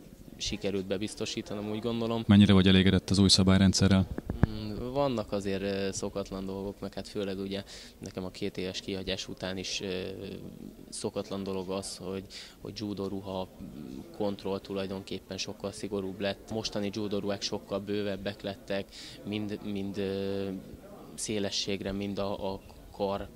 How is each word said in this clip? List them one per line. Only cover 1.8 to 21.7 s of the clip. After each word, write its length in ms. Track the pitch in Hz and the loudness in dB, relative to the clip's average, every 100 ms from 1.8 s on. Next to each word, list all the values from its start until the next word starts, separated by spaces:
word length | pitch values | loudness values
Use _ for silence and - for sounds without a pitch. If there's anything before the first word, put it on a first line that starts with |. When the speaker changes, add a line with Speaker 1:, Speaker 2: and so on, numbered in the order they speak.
| 117 117 113 117 113 | -2 0 0 0 8
Speaker 2:
Mennyire 260 | 101 101 | 10 12
vagy 140 | 95 95 | 10 10
elégedett 420 | 92 92 92 - | 10 8 6 4
az 80 | 95 | 6
új 100 | 95 | 8
szabályrendszerrel? 800 | - 95 95 98 - 98 95 95 - - - - | 8 8 8 8 8 6 6 4 -2 -6 2 2
Speaker 1:
Mm, 420 | 107 107 104 123 | 2 -6 -4 -4
vannak 400 | 135 143 117 104 | 0 2 2 0
azért, 300 | 104 98 98 | -2 0 0
ö, 280 | 98 98 98 | 0 0 -2
szokatlan 540 | 95 104 98 98 95 95 | -2 -4 -4 -6 -6 -6
dolgok, 340 | 98 98 98 | -4 -6 -6
meg 140 | 98 | -8
hát 140 | 101 98 | -8 -8
főleg 320 | 107 98 95 | -4 -4 -4
ugye 240 | 98 98 - - - - | -4 -4 -8 -14 -16 -12
nekem 240 | 95 98 | -10 -6
a 60 | 92 | -8
két 280 | - 98 - | -6 -6 -4
éves 220 | 92 92 | -6 -6
kihagyás 480 | - 95 92 95 - | -6 -6 -4 -4 -6
után 300 | 101 92 95 | -6 -6 -4
is, 240 | 92 - | -4 -4
ö, 200 | 98 92 92 95 98 95 95 - - - - | -4 -4 -4 -8 -10 -10 -12 -14 -14 -16 -14
szokatlan 540 | - 107 101 98 98 | -6 -6 -4 -6 -4
dolog 260 | 98 95 92 | -4 -4 -2
az, 280 | 95 98 - | -4 -4 -10
hogy, 260 | 92 95 95 - - - | -6 -8 -8 -14 -16 -14
hogy 120 | 107 104 | -12 -8
judo 320 | 104 101 95 | -6 -4 -4
ruha 420 | 98 98 95 92 - - 71 67 67 - - | -4 -4 -4 -6 -8 -14 -12 -12 -12 -14 -4
kontroll 420 | 104 101 95 98 | -2 -2 -4 -4
tulajdonképpen 800 | - 98 95 95 98 95 - 95 | -4 -4 -4 -6 -6 -10 -8 -8
sokkal 340 | - 98 98 | -8 -6 -8
szigorúbb 480 | - 101 101 95 95 | -6 -4 -4 -4 -2
lett. 320 | 101 98 - | -2 -2 -4
Mostani 380 | 110 107 107 101 | -4 -4 -2 -2
judo 260 | 110 104 101 | -2 -2 -2
ruhák 220 | 98 98 | -2 -2
sokkal 380 | - 101 - 98 | -4 -6 -4 -4
bővebbek 640 | 101 104 101 95 98 98 | -2 -2 -2 -4 -6 -6
lettek, 440 | 101 95 - 98 98 - - - 104 | -8 -8 -4 -4 -4 -12 -16 -12 -4
mind, 340 | 107 104 104 | -4 -2 -6
mind, 340 | 104 101 98 95 | -6 -4 -4 -2
ö, 500 | 95 98 98 98 98 95 - - - - - - | -2 -2 -2 -2 -4 -6 -10 -16 -16 -18 -16 -10
szélességre, 760 | - 107 98 - - | -4 -2 0 -2 -2